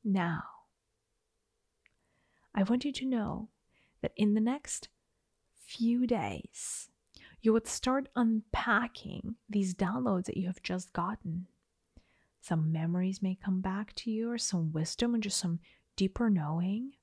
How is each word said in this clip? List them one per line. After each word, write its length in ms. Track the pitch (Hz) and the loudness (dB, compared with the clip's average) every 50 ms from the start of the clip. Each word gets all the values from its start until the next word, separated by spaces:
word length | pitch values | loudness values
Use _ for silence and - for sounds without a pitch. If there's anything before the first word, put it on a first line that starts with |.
| - | 2
Now, 400 | 214 190 190 175 170 165 139 - - - - _ _ _ _ _ _ _ _ _ _ _ _ _ _ _ _ _ _ _ _ _ _ _ _ _ _ _ _ _ _ _ _ _ _ _ _ _ _ - | 2 2 2 2 2 0 -2 -6 -10 -16 -20 _ _ _ _ _ _ _ _ _ _ _ _ _ _ _ _ _ _ _ _ _ _ _ _ _ _ _ _ _ _ _ _ _ _ _ _ _ _ 0
I 100 | 208 196 | 0 2
want 220 | 190 240 254 254 | 2 2 0 0
you 60 | 294 | -2
to 140 | 269 - 262 | -4 -4 -2
know 440 | 262 254 233 208 - - - 220 - _ _ _ _ _ _ _ _ _ _ | -2 0 0 -2 -2 -4 -8 -8 -12 _ _ _ _ _ _ _ _ _ _
that 120 | - - _ | -4 -4 _
in 180 | - 214 208 208 | 2 4 4 4
the 80 | 220 | 4
next 480 | 220 233 262 294 - - - - - - _ _ _ _ _ _ _ _ _ _ _ _ _ _ - | 4 2 0 -2 -4 -8 -10 -10 -10 -14 _ _ _ _ _ _ _ _ _ _ _ _ _ _ -20
few 400 | - - - 233 226 240 247 254 | -18 -4 0 2 2 4 2 2
days, 840 | 233 240 202 - 101 95 - - - _ - - - - - - - _ _ _ _ _ - - - - - | 2 2 0 0 -4 -4 -6 -10 -12 _ -12 -10 -8 -8 -10 -12 -16 _ _ _ _ _ -20 -20 -20 -20 2
you 120 | - 220 220 | 2 4 4
would 140 | 226 220 | 4 2
start 420 | - - - - 254 254 277 269 - _ | -2 -8 -2 0 2 2 0 0 -2 _
unpacking 1200 | 247 240 226 226 220 - _ - - - 240 220 208 240 233 - - - - - - - - 233 _ _ - | 2 2 4 4 2 0 _ -2 -2 2 2 2 2 2 0 -6 -12 -12 -10 -10 -8 -8 -8 -10 _ _ -2
these 260 | 208 202 196 190 180 | 0 0 2 2 0
downloads 500 | - 202 180 208 254 254 240 196 180 185 | 0 0 0 0 0 0 0 0 0 -2
that 120 | - - | -2 -4
you 100 | - 185 | -2 -2
have 160 | 180 185 - - | -4 -4 -6 -6
just 300 | - 180 180 185 - _ | -4 -4 -4 -6 -6 _
gotten. 540 | - 170 185 220 - - 165 160 180 180 _ _ _ _ _ _ _ _ _ _ - _ _ _ _ _ _ _ _ | -4 -4 -4 -4 -6 -6 -6 -6 -6 -8 _ _ _ _ _ _ _ _ _ _ -20 _ _ _ _ _ _ _ _
Some 300 | - - 175 160 156 156 | -4 -2 0 2 2 2
memories 500 | 160 160 165 170 170 180 180 190 190 - | 2 0 0 0 0 0 0 0 0 0
may 140 | 196 185 185 | -2 -2 -2
come 260 | - - 196 190 185 | -2 -2 -2 -2 0
back 320 | 190 190 190 202 214 - - | 0 -2 -2 -4 -6 -6 -10
to 140 | - - 233 | -8 -6 -4
you, 200 | 214 220 226 233 | -2 -2 -2 -2
or 60 | 240 | -2
some 340 | 233 - - - 175 165 160 | -2 -2 -2 0 0 0 0
wisdom, 420 | 156 156 160 - - - 240 240 240 | 0 -2 -2 -2 0 0 0 2 2
and 80 | 226 | 0
just 160 | 214 202 - | 0 0 -2
some 220 | - - 175 170 165 - - - _ _ _ _ | -2 0 0 -2 -2 -6 -10 -20 _ _ _ _
deeper 340 | - 196 190 - - 240 226 | 0 0 0 2 2 4 4
knowing. 640 | 202 175 151 147 156 165 175 185 202 220 254 269 277 _ | 4 4 2 0 0 0 0 0 0 -2 -4 -8 -10 _